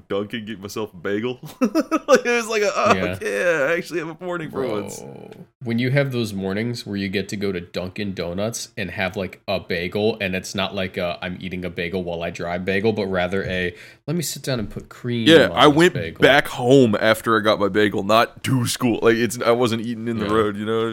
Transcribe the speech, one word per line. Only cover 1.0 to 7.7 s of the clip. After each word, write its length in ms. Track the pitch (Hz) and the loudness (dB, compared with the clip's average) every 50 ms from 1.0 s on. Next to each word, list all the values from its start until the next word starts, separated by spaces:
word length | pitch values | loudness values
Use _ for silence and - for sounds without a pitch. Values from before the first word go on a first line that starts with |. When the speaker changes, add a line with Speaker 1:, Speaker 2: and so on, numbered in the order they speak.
| 80 98 101 107 113 123 123 - - 151 | -6 -4 -2 -2 -2 -4 -6 -8 -12 -18
Speaker 1:
<laughs> 120 | - - 254 208 - 330 - - 320 - - | -4 -4 -2 -2 0 -2 -2 -2 -4 -4 4
Like, 180 | - 277 - - | 4 4 4 4
it 60 | 240 | 2
was 160 | 240 240 226 | 0 -2 -2
like 140 | 214 226 214 208 | -2 -2 -2 0
a, 80 | 196 - | 0 0
"Oh, 200 | - - 208 - | 0 2 2 2
Speaker 2:
Yeah. 220 | 185 185 - 92 92 | 2 0 -2 -4 -4
Speaker 1:
yeah, 460 | - - - 208 196 175 165 156 131 156 | -6 -4 -4 0 0 0 2 2 0 0
I 40 | 170 | 0
actually 220 | 175 175 - 151 175 | -2 -4 -6 -6 -6
have 100 | 156 165 | -6 -8
a 140 | 160 - 185 | -10 -10 -8
morning 260 | 180 175 170 156 143 | -8 -6 -6 -8 -6
for 120 | - - 135 | -6 -4 -4
Speaker 2:
Bro, 160 | 120 107 104 | -4 -4 -4
Speaker 1:
once." 220 | 101 - - - - 69 67 - - - - - - - _ _ 131 | -6 -8 -10 -14 -14 -16 -16 -16 -16 -18 -18 -20 -20 -20 _ _ -6
Speaker 2:
when 140 | 117 117 | -4 -2
you 140 | 117 127 127 | 0 0 2
have 200 | 135 143 139 135 | 2 2 2 2
those 220 | 127 120 117 101 101 | 0 -2 -4 -4 -4
mornings 540 | 95 95 95 95 104 113 120 117 120 - | -4 -4 -2 -2 -2 -2 -4 -6 -6 -8
where 80 | 107 101 | -6 -4
you 120 | 98 98 98 | -4 -2 -2
get 180 | 95 98 95 - | -2 -2 -4 -4
to 60 | 113 | -4
go 140 | 101 101 98 | -4 -4 -4
to 80 | 95 87 | -4 -4
Dunkin' 540 | 87 - | -8 -8